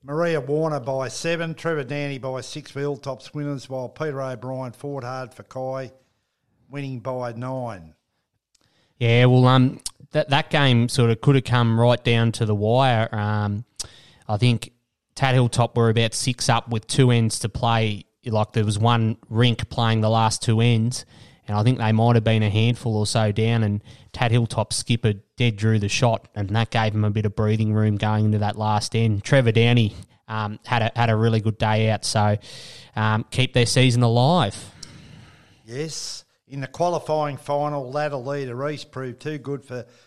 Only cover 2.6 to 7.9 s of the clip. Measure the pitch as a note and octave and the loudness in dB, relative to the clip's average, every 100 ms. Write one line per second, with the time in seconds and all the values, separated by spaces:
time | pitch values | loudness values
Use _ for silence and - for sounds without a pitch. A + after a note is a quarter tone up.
2.6 | C#3+ C#3 C#3+ C#3+ C#3+ C3 - D3+ C#3+ C#3+ | -12 -8 -6 -6 -10 -12 -12 -8 -8 -8
3.6 | - C3 B2 - D#3 C3+ C3 B2+ A#2+ C3 | -8 -10 -10 -8 -6 -6 -8 -8 -10 -8
4.6 | B2+ - C#3+ C#3 B2 C3 B2+ - - C3 | -10 -12 -10 -10 -8 -10 -12 -16 -16 -10
5.6 | C3 C3 C3 _ _ _ _ _ _ _ | -8 -8 -10 _ _ _ _ _ _ _
6.6 | _ C#3 C#3 B2+ C3 B2+ B2 A2+ B2+ C3 | _ -10 -8 -8 -8 -6 -8 -8 -8 -8
7.6 | A#2+ G2+ D#2+ | -10 -12 -18